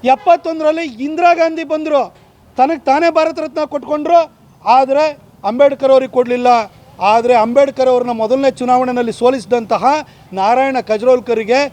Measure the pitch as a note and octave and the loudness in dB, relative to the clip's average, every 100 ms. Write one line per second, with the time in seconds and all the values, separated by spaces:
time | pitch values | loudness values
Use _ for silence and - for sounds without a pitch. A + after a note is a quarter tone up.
0 | C4 C4 - E4+ E4 D#4+ D4+ D#4+ E4 A3 | 0 0 2 0 0 -2 -2 -2 -6 -8
1 | C#4 D#4 F4 E4+ E4 E4 D4+ D#4 D#4 C#4+ | -8 0 2 2 0 -2 -6 -6 -2 -2
2 | G3+ _ _ _ _ - C4+ D#4+ - C#4 | -2 _ _ _ _ -2 0 0 0 0
3 | E4+ D#4+ D#4+ D#4 D#4 D#4+ D4+ D4 B3 D4+ | 2 0 -2 -4 -8 -8 -6 -8 -6 -6
4 | D4+ E4+ D#4 _ _ _ G3 B3 C4+ C4+ | 2 2 2 _ _ _ 2 2 2 0
5 | D#4 C#4+ _ _ G3+ A#3+ C#4 C#4 C4+ C4 | 0 -4 _ _ -6 2 2 2 2 2
6 | C4 B3 B3 B3 B3 A#3+ G3+ - - - | 2 -2 -2 0 2 2 0 -12 -20 -4
7 | F#3+ A3+ A#3+ A#3+ A3 B3 C#4 C4 B3+ B3 | 0 2 2 2 2 2 0 0 0 0
8 | B3 A3+ A3 C4 C#4 - B3 B3+ B3+ B3 | -2 -4 -2 0 0 -2 0 0 0 -2
9 | A#3 - A#3+ C4+ F#3 A#3+ A3 G#3+ A3+ D4+ | -4 0 0 0 -2 -4 -2 0 0 0
10 | C#4+ - - F#3 G3 B3 C4+ C4 G#3+ G#3+ | -4 -20 -14 -4 0 0 0 -2 -4 -2
11 | A#3+ B3+ A#3+ A3+ G#3+ B3+ C#4+ | 2 0 0 -4 0 -2 -2